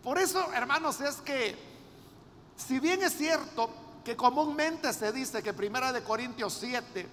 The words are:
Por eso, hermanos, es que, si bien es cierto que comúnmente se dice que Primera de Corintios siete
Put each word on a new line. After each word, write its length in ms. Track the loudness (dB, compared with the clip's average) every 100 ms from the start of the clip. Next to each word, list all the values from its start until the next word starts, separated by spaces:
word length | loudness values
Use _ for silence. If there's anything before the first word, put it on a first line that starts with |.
| 0
Por 120 | 2
eso, 340 | 4 2 2
hermanos, 480 | 0 2 2 2 0
es 160 | -2 -4
que, 420 | -4 0 0 -2 -14 -18 -20 -20 -20 -20 -20 -20 -20 -14
si 240 | -2 2
bien 240 | 4 4
es 80 | 4 2
cierto 520 | 2 2 0 -2 -2 -2 -16 -14 -8
que 100 | 4
comúnmente 800 | 4 4 2 2 0 2 -2
se 180 | 0 -2
dice 320 | -2 -4 -4
que 80 | -4
Primera 400 | -2 -2 0 0
de 100 | -2
Corintios 520 | -2 -2 -2 -4 -4
siete 560 | -4 -2 -4 -4 -8 -10